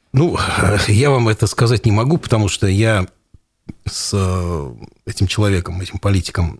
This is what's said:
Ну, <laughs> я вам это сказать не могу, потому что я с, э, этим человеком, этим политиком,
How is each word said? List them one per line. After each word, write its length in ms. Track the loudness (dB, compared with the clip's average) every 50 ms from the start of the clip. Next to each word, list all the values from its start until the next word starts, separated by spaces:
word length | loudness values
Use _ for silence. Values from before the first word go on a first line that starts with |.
| _ _ 2
Ну, 240 | 2 2 2 2 -2 -2 -2 -2 0 0
<laughs> 240 | 2 2 0 2 2
я 220 | 2 4 4 4
вам 200 | 2 2 2 2
это 180 | 2 2 0 0
сказать 380 | 2 0 2 2 2 2 2
не 60 | 2
могу, 260 | 2 2 2 2 0 0
потому 300 | 0 0 0 2 2 0
что 200 | 0 -2 0 0
я 400 | 2 2 2 2 2 0 -2 -4 -8 _ _ _ -20 _ _ _ _ _ _ -18 -18 -12 _
с, 260 | -10 -8 -8 -6 -4 -2
э, 580 | -2 0 0 -2 -2 -2 -4 -4 -6 -6 -8 -12 -16 -20 -20 _ _ _
этим 220 | -12 -4 -2 -2 -2
человеком, 540 | 0 0 0 2 0 0 -2 -4 -6 -8
этим 180 | -8 -8 -10 -4
политиком, 600 | -2 0 0 0 -2 -2 -2 -2 -2 -2 -4 -8